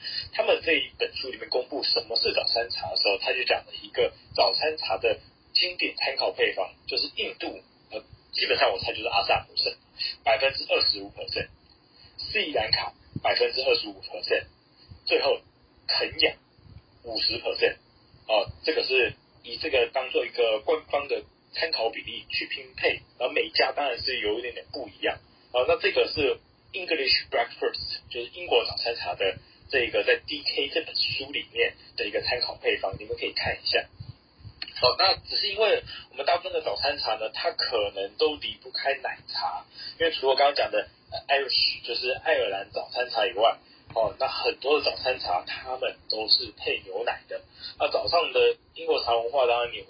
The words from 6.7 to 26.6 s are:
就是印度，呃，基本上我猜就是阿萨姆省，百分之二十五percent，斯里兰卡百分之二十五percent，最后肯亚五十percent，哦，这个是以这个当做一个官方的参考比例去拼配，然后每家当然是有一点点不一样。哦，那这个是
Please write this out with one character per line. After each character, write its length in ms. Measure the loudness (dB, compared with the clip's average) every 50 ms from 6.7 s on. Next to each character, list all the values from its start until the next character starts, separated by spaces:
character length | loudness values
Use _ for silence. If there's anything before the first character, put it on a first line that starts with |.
| -6 _ -10
就 120 | -4 -2 -2
是 120 | -2 -4 -4
印 180 | -4 -6 -6 -6 -6
度， 220 | -8 -8 -8 -8 -16 _ _ _ _ -12
呃， 100 | -12 -12 -12 -12 -20 -20 _ _ -4
基 140 | -2 2
本 100 | 2 4
上 140 | 4 4 4
我 80 | 4 2
猜 140 | -2 -4 -4
就 60 | -4
是 100 | -2 0
阿 160 | 0 2 2
萨 220 | 4 2 2 0 -4
姆 80 | -2
省， 180 | -2 0 0 -2 -6 _ _ _ -8 -8 -8 -6 -2 2
百 160 | 2 4 4
分 140 | 4 0 0
之 120 | -2 -2 0
二 120 | 2 2 4
十 180 | 2 2 0
五 100 | -4 -10
percent， 380 | -10 -12 -10 -6 -4 -6 -6 -6 -10 -20 _ _ _ _ _ _ _ _ -20 -20 _ -14
斯 200 | -8 -2 -2 0
里 140 | 0 0 0
兰 180 | 0 0 2
卡 220 | 2 0 0 -2 -6 _ -18 -12 -8 -2 0
百 120 | 2 2
分 180 | 4 2 2 2
之 80 | 0 2
二 120 | 2 2
十 140 | 2 0 -4
五 120 | -10 -14 -14
percent， 420 | -12 -12 -8 -4 -2 -2 -2 -2 -6 -18 _ _ _ _ _ -20 -20 -20 -10 -4
最 140 | 0 2 2
后 200 | 4 2 0 0 -2 _ _ _ _ _ _ _ _ -4
肯 320 | -2 -2 -2 -2 0 2
亚 140 | 2 2 0 -2 _ _ _ _ -20 -20 -20 -20 _ _ _ _ -12
五 160 | -8 -6 -2
十 200 | -2 -2 -2 -2
percent， 360 | -2 -4 -4 0 0 -2 -2 -2 _ _ _ _ _ _ -20 -12 -4 0
哦， 180 | 2 2 2 0 -4 -6 -2
这 100 | 0 0
个 100 | 0 2
是 300 | 2 2 2 2 2 -2 _ _ _ _ _ -16
以 140 | -14 -10
这 140 | -8 -4 0
个 180 | 2 2 2 2 0
当 180 | -2 -2 0
做 140 | 0 -2 -2
一 40 | -2
个 320 | 0 0 2 2 2 0
官 240 | 2 2 0 0 0
方 240 | -2 -4 -2 -2 -2
的 160 | -4 -4 -4 -8 _ _ _ _ -6
参 200 | -4 -4 -2 0
考 180 | 0 0 0
比 120 | -2 -4 -10
例 220 | -10 -10 -12 -10 -6
去 180 | -4 -4 -4
拼 260 | -4 -6 -10 -10 -12 -8
配， 240 | 0 0 0 0 0 -6 _ _ -4
然 100 | -2 0
后 20 |
每 180 | 0 0 -2 0
家 220 | 2 2 2 2 2
当 160 | 0 -2 -2
然 100 | -2 -2
是 200 | -4 -4 -2 -2
有 180 | 0 0 0 -2
一 40 | -2
点 120 | -6 -8
点 100 | -10 -14 -12 -10
不 160 | -10 -10 -10
一 140 | -8 -2 -2
样。 160 | -2 -2 -2 _ _ _ _ _ _ 2
哦， 120 | 2 4
那 100 | 4 4 4
这 100 | 4 2
个 160 | 4 4 2
是 320 | 2 2 2 2 2 2 0 _ _ _ _